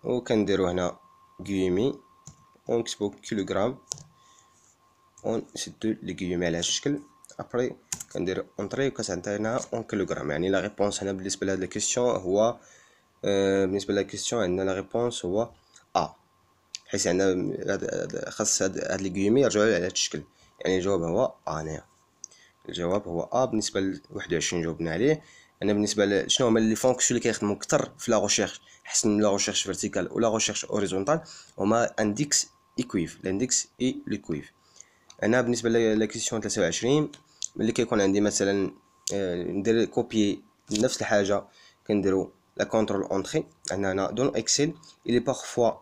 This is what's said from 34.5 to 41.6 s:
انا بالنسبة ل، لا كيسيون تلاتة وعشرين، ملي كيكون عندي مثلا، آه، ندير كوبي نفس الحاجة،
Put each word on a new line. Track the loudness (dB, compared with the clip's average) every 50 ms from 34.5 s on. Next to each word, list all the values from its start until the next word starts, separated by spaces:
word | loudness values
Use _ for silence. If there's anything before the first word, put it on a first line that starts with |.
| _ _ _ _ _ -20 -20 _ _ _ _ _ -8 _ 0
انا | 2 4 4
بالنسبة | 4 2 0 0 0 2
ل، | 2 4 4 4 4 2
لا | 2
كيسيون | 0 -2 -6 -6 -4 -4 -4
تلاتة | -4 -2 0 2
وعشرين، | 2 2 0 0 2 2 4 4 2 0 -6 -14 _ _ _ _ -12 -12 _
ملي | -2 0 0
كيكون | 2 0 0 2 2 2
عندي | 4 4 4 4
مثلا، | 2 2 2 2 2 2 2 2 0 -2 -4 -10 _ _ _ _ _ -6 -4
آه، | -4 -2 -2 -2 -4 -4
ندير | -4 -4 -2 0 2 2 2 2
كوبي | 2 0 -2 -2 0 2 2 2 2 2 -2 -6 _ _ _ _ _
نفس | -2 0 0 0 0 -2
الحاجة، | -2 2 4 2 4 4 0 -2 -2 -6 _ _